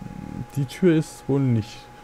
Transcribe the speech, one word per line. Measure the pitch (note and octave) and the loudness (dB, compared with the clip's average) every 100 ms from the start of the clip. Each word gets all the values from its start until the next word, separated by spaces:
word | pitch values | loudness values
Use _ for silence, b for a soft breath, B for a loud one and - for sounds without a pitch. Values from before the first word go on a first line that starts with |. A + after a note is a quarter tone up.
| - - G1+ - - C#3 | -14 -12 -10 -10 -6 -4
Die | C3+ | -4
Tür | - F3+ D#3+ | 2 4 4
ist | - - - | 0 -8 -2
wohl | C#3 | 2
nicht, | C3 A2+ G2+ - - - | 4 2 0 -10 -18 -10